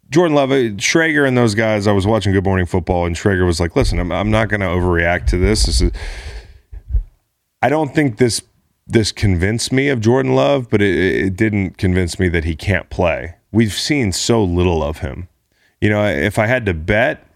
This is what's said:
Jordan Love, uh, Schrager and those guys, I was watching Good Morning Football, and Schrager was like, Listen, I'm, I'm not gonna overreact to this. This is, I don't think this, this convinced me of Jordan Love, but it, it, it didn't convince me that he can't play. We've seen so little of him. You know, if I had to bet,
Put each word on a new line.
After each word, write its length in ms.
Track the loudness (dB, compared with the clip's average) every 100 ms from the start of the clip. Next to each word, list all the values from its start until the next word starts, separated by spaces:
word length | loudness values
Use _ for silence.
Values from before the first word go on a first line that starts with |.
| -2
Jordan 260 | 0 2 2
Love, 160 | 2
uh, 240 | 0 0 -2
Schrager 480 | 0 2 2 2 2
and 100 | 4
those 160 | 2 2
guys, 300 | 0 0 2
I 40 |
was 140 | 2 2
watching 260 | 0 2
Good 120 | 0 2
Morning 200 | 0 0
Football, 400 | -2 0 -2 0
and 100 | -2
Schrager 300 | 0 2 2
was 140 | 0
like, 140 | 0 0
Listen, 200 | 0 0
I'm, 120 | -2
I'm 200 | -2 0
not 180 | 0 0
gonna 180 | -2 -2
overreact 580 | 0 0 2 2 0 0
to 100 | 0
this. 280 | 2 2 0
This 140 | 2
is, 100 | 0 -2 -12 -12 -14 -16 -18 -20 _ -20 -4 -4 -4 _ _ _ _ -4
I 80 | -2
don't 240 | 0 -2
think 240 | 0 -2 2
this, 240 | 0 0 -10 _ _ _ -2
this 240 | 0 0
convinced 600 | -2 0 2 0 -2 -2
me 160 | 0 0
of 100 | 0
Jordan 340 | 2 2 2
Love, 360 | 2 2 0 0
but 120 | 0
it, 140 | 2 2
it, 300 | 0 0 -2
it 100 | 0
didn't 420 | 0 0 -4 -2
convince 420 | 0 0 -2 -2
me 100 | 0
that 160 | 0 -2
he 100 | -4
can't 340 | -2 -2 -4
play. 460 | -2 -2 -2 -8 -16 -4
We've 220 | 0 0
seen 400 | -2 -4 -2 -2
so 280 | -2 0 0
little 380 | 2 2 0 0
of 180 | -4 -6
him. 280 | -10 -10 -16 _ _ _ _ -4
You 80 | -2
know, 160 | 0 0
if 340 | 0 -2 0
I 60 | 0
had 180 | 0 -2
to 60 |
bet, 520 | -4 -2 0 0 -4 _